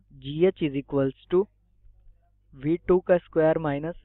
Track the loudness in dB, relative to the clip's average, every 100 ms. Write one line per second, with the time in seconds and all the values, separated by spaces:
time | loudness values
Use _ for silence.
0 | _ -16 -10 0 0 0 -4 -4 -4 -2
1 | -2 -4 _ -2 -2 _ _ _ -20 -20
2 | -20 _ _ _ _ -10 -4 -4 0 0
3 | 2 0 0 0 2 0 -2 -4 -8 -12